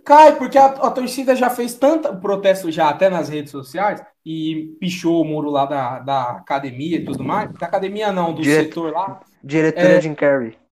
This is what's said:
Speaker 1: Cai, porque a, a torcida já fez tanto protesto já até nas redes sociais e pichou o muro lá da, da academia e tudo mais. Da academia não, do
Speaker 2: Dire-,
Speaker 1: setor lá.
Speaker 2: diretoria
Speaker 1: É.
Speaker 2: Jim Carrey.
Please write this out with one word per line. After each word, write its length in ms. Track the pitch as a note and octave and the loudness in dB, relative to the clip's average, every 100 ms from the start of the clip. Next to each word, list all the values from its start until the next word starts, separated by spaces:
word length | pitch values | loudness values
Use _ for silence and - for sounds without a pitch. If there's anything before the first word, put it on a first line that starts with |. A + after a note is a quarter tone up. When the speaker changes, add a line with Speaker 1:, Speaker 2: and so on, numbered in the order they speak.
Speaker 1:
Cai, 320 | - D4 D#4 D4 | 4 8 10 8
porque 220 | B3+ C#4 | 2 4
a, 80 | C4+ | 4
a 240 | C4+ B3 | 4 -4
torcida 440 | B3+ B3 B3 C4 B3 | -2 -6 -4 0 2
já 140 | B3 | 0
fez 260 | B3 A#3+ - | -2 -6 0
tanto 380 | C#4 D#4+ D#4 F#3 | 2 2 -2 -6
protesto 540 | G3+ G3 G3 F#3+ F3 | -4 0 2 0 0
já 180 | D#3+ D#3 | 0 0
até 180 | D3 F#3+ | 2 2
nas 220 | F3+ D3 | 0 -4
redes 220 | D3+ D3 | -8 -10
sociais 520 | C#3+ C3 E3 G#3 - - _ D#3+ | -12 -12 -4 -4 -4 -12 _ -12
e 500 | D#3+ D#3 D#3 D#3 - | -6 -4 -6 -8 -8
pichou 420 | F#3 - E3 E3 | -8 -4 -2 0
o 40 | D#3 | 0
muro 240 | D3+ D3 | -2 -2
lá 140 | C#3+ C#3 | -2 -2
da, 320 | C#3+ B2 B2+ | -2 -4 -6
da 220 | B2+ C3+ B2 | -4 -4 -4
academia 640 | G#2+ - C#3 C#3 B2 D#3 D#3+ | -8 -6 -6 -6 -8 -6 -4
e 80 | - | -4
tudo 180 | - | -8
mais. 280 | C3 F#3 G#3+ | -4 -4 -4
Da 140 | - E3+ | -8 -4
academia 440 | G3 F#3+ G#3 G#3+ | -4 -4 -4 -4
não, 220 | F#3+ E3+ | -2 -4
do 80 | D#3 | -2
Speaker 2:
Dire-, 220 | C#3+ D3+ D#3 | 2 2 2
Speaker 1:
setor 260 | E3+ E3 | -4 -6
lá. 280 | D#3 F#3+ - _ _ | -4 -6 -8 _ _
Speaker 2:
diretoria 540 | C#3 D#3 D#3 D#3 F3+ F3+ | -6 0 0 4 4 4
Speaker 1:
É. 40 | |
Speaker 2:
Jim 140 | D#3+ D3 | 2 -2
Carrey. 420 | D3 C#3 A2+ - _ | 0 0 -2 -12 _